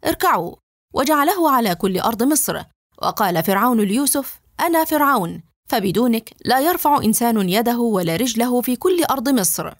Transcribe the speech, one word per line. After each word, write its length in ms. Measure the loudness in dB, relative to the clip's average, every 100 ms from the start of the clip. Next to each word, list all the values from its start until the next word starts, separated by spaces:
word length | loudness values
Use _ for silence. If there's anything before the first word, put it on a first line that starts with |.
| -4
"اركعوا"، 500 | -2 0 0 -2 -10 _ _ _
وجعله 560 | -4 0 2 2 2 2
على 240 | 2 0
كل 260 | 0 -2 0
أرض 220 | -2 0
مصر. 400 | 0 0 -2 -6 -10 _ _ _
وقال 420 | -6 -2 0 0
فرعون 360 | 0 2 2 2
ليوسف: 600 | 0 0 0 -2 -4 -14 _ -6
"أنا 240 | 0 0
فرعون، 580 | 0 0 2 2 -2 -8 -18 _ _
فبدونك 680 | -2 0 0 2 0 -4 -14
لا 160 | 0 2
يرفع 360 | 2 0 2 2
إنسان 440 | 2 0 2 2 2
يده 300 | 0 0 0
ولا 380 | 0 0 0 -2
رجله 440 | -2 -2 0 0
في 160 | -2 -2
كل 280 | 0 0
أرض 240 | 0 -2 0
مصر". 440 | 0 0 -4 -8 -12